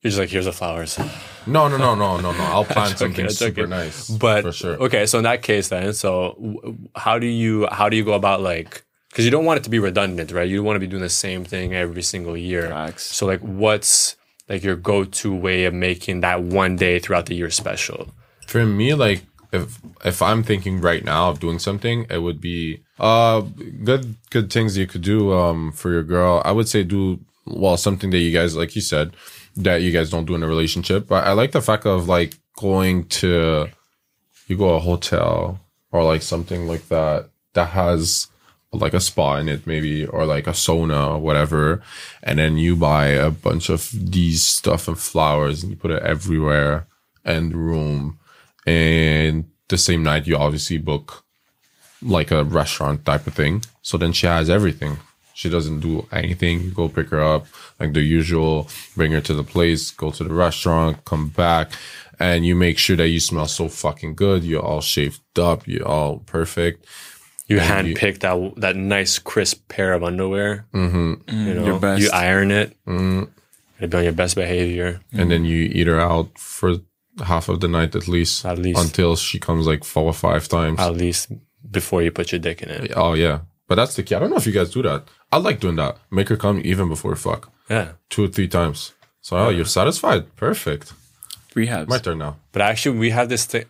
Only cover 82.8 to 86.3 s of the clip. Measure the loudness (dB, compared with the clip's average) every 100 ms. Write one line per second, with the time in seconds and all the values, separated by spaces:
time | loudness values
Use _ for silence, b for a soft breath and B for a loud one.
82.8 | -6 0 2 4 2 0 -6 _ _ 0
83.8 | 2 -2 -2 0 2 0 2 0 0 0
84.8 | -2 -2 -8 b b 0 0 -2 -2 0
85.8 | -2 -4 _ -2 0